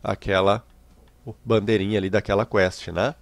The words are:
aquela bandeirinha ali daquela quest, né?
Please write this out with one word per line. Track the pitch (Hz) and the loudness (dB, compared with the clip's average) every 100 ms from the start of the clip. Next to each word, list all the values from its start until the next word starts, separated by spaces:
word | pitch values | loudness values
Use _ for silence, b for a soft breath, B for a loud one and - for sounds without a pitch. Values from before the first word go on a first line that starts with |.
aquela | - 101 - 95 98 107 - _ _ - - _ 127 107 | -4 -6 0 2 2 0 -4 _ _ -20 -20 _ -18 -16
bandeirinha | 113 113 104 107 98 107 | 0 0 2 0 0 -2
ali | 95 | 0
daquela | 101 - 101 | -2 0 -2
quest, | 113 107 92 - - | 0 2 0 -2 -10
né? | 85 117 156 | -4 -4 -4